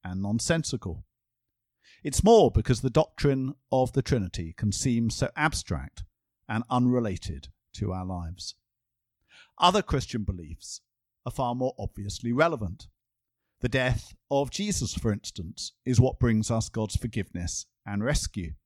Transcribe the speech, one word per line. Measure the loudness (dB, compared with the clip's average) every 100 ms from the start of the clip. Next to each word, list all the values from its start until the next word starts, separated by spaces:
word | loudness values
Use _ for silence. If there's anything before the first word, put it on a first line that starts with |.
and | -6 -4
nonsensical. | -2 -2 0 0 0 -6 -6 -10 -14 _ _ _ _ _ _ _ _ _
It's | -4 2
more | 8 8 8
because | 4 2 2
the | 4
doctrine | 2 2 0 2 2 -2 -6 _
of | 0 2
the | 0
Trinity | 0 0 0 -6 -10 -4
can | -2
seem | 0 0 2 0
so | 0 -4 0
abstract | -2 -2 -4 -6 -6 -14 -16 _ _ _ -6
and | -6 0
unrelated | 2 4 2 0 -4 -6 -10 -14 _ _
to | -6 -4
our | -4
lives. | -6 -6 -8 -10 -14 -16 _ _ _ _ _ _ _ -20 -20 4
Other | 6 6
Christian | 2 -2 -2 -4
beliefs | -4 -6 -10 -16 -14 -16 _ _ _ _
are | -10
far | -4 -2
more | 0 -2 -2
obviously | -10 -8 -10 -6 -2
relevant. | 2 2 2 -4 -8 -16 _ _ _ _ _ _ _
The | -2
death | 2 2 0 -4 -20 _
of | 0 0
Jesus, | -2 -2 -2 -2
for | -2 -2
instance, | -2 -6 -12 -12 -12 -14 _
is | 2 4
what | 4 2
brings | 2 2 2
us | -2 -2
God's | -4 -4 -4
forgiveness | -4 -6 -6 -6 -6 -8 -12 _ -8
and | -4
rescue. | 0 -2 -2 -8 -8 -12